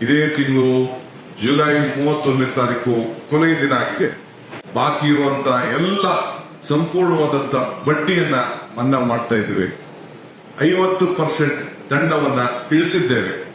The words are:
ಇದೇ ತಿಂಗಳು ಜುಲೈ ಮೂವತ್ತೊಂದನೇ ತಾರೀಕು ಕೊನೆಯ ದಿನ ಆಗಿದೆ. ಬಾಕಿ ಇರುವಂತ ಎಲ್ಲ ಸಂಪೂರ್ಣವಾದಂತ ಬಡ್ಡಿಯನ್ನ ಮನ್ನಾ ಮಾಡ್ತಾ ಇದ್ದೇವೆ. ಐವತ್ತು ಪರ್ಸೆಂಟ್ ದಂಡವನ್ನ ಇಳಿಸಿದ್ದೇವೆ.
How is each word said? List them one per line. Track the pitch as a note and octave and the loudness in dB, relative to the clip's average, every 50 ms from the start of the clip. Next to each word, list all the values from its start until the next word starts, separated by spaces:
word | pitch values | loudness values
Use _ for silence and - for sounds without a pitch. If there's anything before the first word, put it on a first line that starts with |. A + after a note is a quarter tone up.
ಇದೇ | A#2 C3 D3 D3+ D#3 | 0 2 2 2 2
ತಿಂಗಳು | D3+ - C#3+ C3+ C3+ C3+ C3 B2+ B2+ B2+ C3 C3 C3 - - - - - - - - - - | 2 0 0 0 2 2 4 4 4 4 2 0 0 -4 -10 -12 -16 -18 -20 -20 -18 -8 -4
ಜುಲೈ | G#2 B2+ C#3+ D3+ D3+ D3 D3 D3 C#3 C3 C3 | 0 2 2 2 4 4 2 2 2 0 -2
ಮೂವತ್ತೊಂದನೇ | C#3 C#3+ D3+ D3 - - C#3 C3 C3 C3 | 0 0 0 0 0 0 0 2 2 0
ತಾರೀಕು | B2+ - B2 B2 A#2+ A#2+ A#2 - B2+ A#2 A2+ A2 - - - - - | 0 0 0 0 0 0 -2 0 0 0 0 -2 -4 -8 -10 -6 -2
ಕೊನೆಯ | D3 D#3 E3 E3 D#3+ C#3+ | 2 2 4 4 4 2
ದಿನ | C#3 C#3 B2+ | 2 2 2
ಆಗಿದೆ. | A#2+ - - - - F3 A#2 - - - - - - - - - - - - - | 0 0 -2 -2 -2 -2 -2 -4 -8 -16 -20 -20 -20 -20 -18 -18 -16 -14 -4 -2
ಬಾಕಿ | A#2 C3+ D3 D3 D3 D3 | 0 0 2 0 2 2
ಇರುವಂತ | D3 D3 D3 C#3+ C#3 C3+ C3 C3+ C3+ B2 B2 A#2 A2+ A#2+ D3+ | 2 4 4 2 2 0 0 0 0 0 0 0 0 0 0
ಎಲ್ಲ | F3 F#3+ G3 G3 F#3 F3+ - - - - - - - - - - | 0 0 0 0 0 0 0 0 -2 -4 -8 -12 -14 -18 -18 -12
ಸಂಪೂರ್ಣವಾದಂತ | - - D3 D#3 E3 E3 E3+ F3+ F3+ E3+ E3 D#3 D3+ C#3 C#3 C#3 C3+ - C3 - - - - - - | -4 0 0 0 0 0 2 2 2 4 4 2 2 2 0 -2 -2 -2 -2 -2 -2 -4 -6 -2 0
ಬಡ್ಡಿಯನ್ನ | C#3+ D3+ D3+ D#3 F#3 F#3 E3+ D3+ C#3 C3+ B2 A#2 - - - - - G#2+ | 0 0 0 0 0 0 0 2 2 0 0 0 -2 -6 -8 -12 -12 -6
ಮನ್ನಾ | A#2 B2 C3+ C3+ B2+ | -2 0 2 2 2
ಮಾಡ್ತಾ | A#2+ A#2 A#2 A#2 - - A#2 | 2 0 -2 -2 -2 0 0
ಇದ್ದೇವೆ. | G#2+ G2 G#2 F#2+ F#2 F2+ D#2+ - - - - - - - - - - - - - - - - - - | 0 0 0 -2 -2 -2 -2 -6 -10 -16 -18 -18 -20 -20 -20 -20 -20 -20 -20 -20 -20 -20 -20 -4 0
ಐವತ್ತು | D3 E3+ F#3 F#3 F#3 F#3 F#3 F3+ F3+ | 2 2 4 4 2 2 2 2 2
ಪರ್ಸೆಂಟ್ | E3+ - E3 D3+ C#3+ - - D3 C3+ - - - - - - - - | 2 2 0 0 0 0 0 0 0 0 -4 -8 -10 -12 -16 -6 -2
ದಂಡವನ್ನ | C#3 D3 E3 D#3+ D#3 D3 C#3 C3 B2 B2+ B2 B2 - - - - D3+ | 0 0 2 2 2 2 0 0 0 0 0 -2 -4 -6 -2 2 2
ಇಳಿಸಿದ್ದೇವೆ. | D#3+ F3 - F#3 E3+ B2 B2 B2 G#2+ F#2+ F#2 F#2 - - - | 2 4 4 2 2 2 2 2 0 0 -2 -6 -8 -10 -12